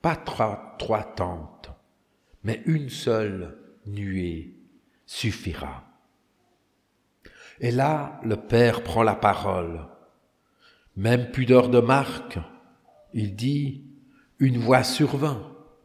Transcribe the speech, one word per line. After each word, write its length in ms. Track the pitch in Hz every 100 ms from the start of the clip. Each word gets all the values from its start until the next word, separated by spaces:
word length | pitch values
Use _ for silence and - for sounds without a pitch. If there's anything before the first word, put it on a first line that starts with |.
Pas 160 | 165 160
trois, 600 | - - 110 101 - -
trois 240 | - 110
tentes, 680 | 107 - 90 87 78 - - - _ _ _ _ _ _
mais 200 | 98 113 -
une 240 | 160 135
seule 680 | - - 110 107 95 87 - - _ 104
nuée 680 | 101 101 95 87 80 80 - _ _ _ _ _
suffira. 800 | - 113 - - 78 69 64 - _ _ _ _ _ _ _ _ _ _ _ _ _ - - - -
Et 100 | 120
là, 500 | 123 139 156 143 -
le 140 | 113 107
Père 460 | - 117 120 104
prend 200 | - 110
la 120 | 110
parole. 720 | 98 107 95 98 92 85 82 76 - _ _ _ _ _ _ _ _ _ -
Même 340 | 104 123 123
pudeur 400 | - 123 127 123
de 100 | 123
Marc, 580 | 117 139 135 - - 90 82 - _ _ _ _ _
il 200 | - 101
dit, « 500 | 95 139 143 143 135 - - _ _ _ _
Une 200 | 135 120
voix 260 | 113 127
survint. » 680 | 131 - 147 139 151 127 - - - _